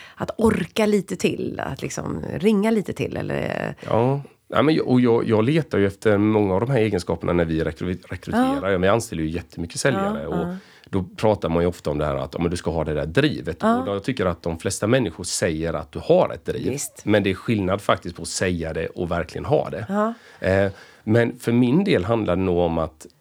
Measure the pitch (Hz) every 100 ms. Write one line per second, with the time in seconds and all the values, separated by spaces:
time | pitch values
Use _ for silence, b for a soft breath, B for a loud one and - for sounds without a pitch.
0 | B B 208 - 220 220 165 - 214 208
1 | 170 180 202 - - - - - - -
2 | - - - - 185 214 214 226 - -
3 | - - - 139 - - 55 - - -
4 | 123 139 139 _ - - 135 160 - 127
5 | 123 117 107 107 113 160 147 101 98 90
6 | 110 101 107 110 104 92 117 135 110 98
7 | - 87 92 87 82 80 78 76 92 90
8 | - 92 - 220 262 277 95 95 92 113
9 | 110 80 80 85 - - 87 - 143 160
10 | 196 214 - 180 175 185 B B B 98
11 | 92 - 113 104 85 85 87 85 - 73
12 | 73 69 67 - 85 85 - 82 76 76
13 | 71 80 147 - 80 80 220 240 165 101
14 | - 131 92 85 - 82 101 - 104 135
15 | 101 - 90 - 101 80 82 80 73 -
16 | - 175 151 - - - - 139 - -
17 | - 107 98 92 - 110 92 101 - -
18 | 90 87 85 - 95 87 80 80 85 -
19 | 87 85 85 - - 151 - 78 110 202
20 | 214 233 B B 90 95 98 - B B
21 | - 113 117 - - 117 123 147 196 127
22 | 90 117 101 87 92 87 87 82 80 -
23 | - _